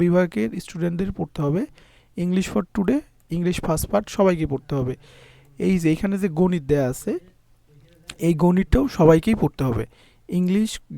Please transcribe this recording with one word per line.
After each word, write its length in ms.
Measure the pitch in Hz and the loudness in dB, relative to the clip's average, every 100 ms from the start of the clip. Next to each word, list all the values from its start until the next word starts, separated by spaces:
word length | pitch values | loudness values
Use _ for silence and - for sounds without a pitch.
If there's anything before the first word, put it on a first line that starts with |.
বিভাগের 460 | 175 175 180 214 220 185 | 2 2 0 -2 -6 -6
স্টুডেন্টদের 480 | - 165 170 170 196 | -12 -6 -6 -4 -6
পড়তে 300 | 190 160 - | -6 -8 -4
হবে। 200 | 143 170 302 - _ _ _ - | -2 -2 -4 -10 _ _ _ -6
English 320 | 180 185 180 | -2 -2 -2
for 100 | 214 180 | -4 -4
today, 260 | - 190 285 - _ _ | -2 0 0 -4 _ _
ইংলিশ 260 | 170 175 170 - | -4 -2 -2 -2
ফার্স্ট 200 | 160 - | -2 0
পার্ট 160 | 202 214 - | -2 -2 2
সবাইকে 300 | 190 170 156 | 2 2 -2
পড়তে 200 | 135 - 139 | -4 -4 -4
হবে। 160 | 127 127 - - - - _ - | -4 -6 -14 -20 -20 -20 _ -4
এই 160 | 185 185 | 0 2
যে 60 | 160 | 2
এখানে 200 | 160 196 196 | 0 0 -2
যে 60 | 196 156 | -2 0
গণিত 240 | 180 180 135 | 0 0 0
দেয়া 160 | 143 127 | 0 0
আছে, 200 | 127 208 339 - _ _ _ _ _ - _ - - | -4 -6 -6 -8 _ _ _ _ _ -20 _ -20 -2
এই 160 | 165 | 0
গণিতটাও 500 | 160 175 180 185 247 277 - | 2 4 2 2 2 2 4
সবাইকেই 380 | 160 160 220 220 | 6 6 4 0
পড়তে 200 | - - 131 | -2 -2 -2
হবে। 160 | 113 113 _ _ _ - 180 | -2 -6 _ _ _ -6 -2
English 340 | 180 196 214 - - | 0 0 0 -6 -12